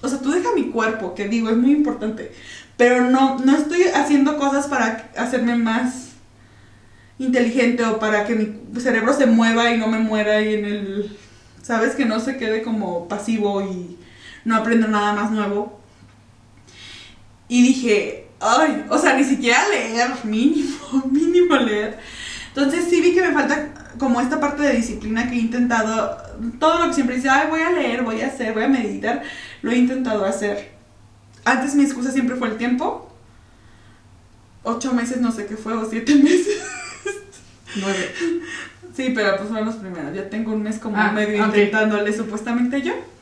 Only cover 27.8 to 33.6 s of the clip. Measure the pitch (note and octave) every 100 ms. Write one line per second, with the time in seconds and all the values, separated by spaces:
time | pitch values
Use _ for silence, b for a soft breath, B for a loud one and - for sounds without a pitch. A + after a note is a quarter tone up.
27.8 | C4 A#3+ A#3 A3 C4+ - A3 G#3+ B3+ C4
28.8 | G#3+ G3 G#3+ C4+ B B B B A3+ B3
29.8 | B3+ C4 A#3+ G#3 G3 G#3 G#3 G3+ - -
30.8 | _ - - - _ - A#3+ B3 C#4+ C#4+
31.8 | C#4 A#3+ B3+ C4 B3 B3+ A#3 A3 A#3+ B3
32.8 | F4 - - - - b b b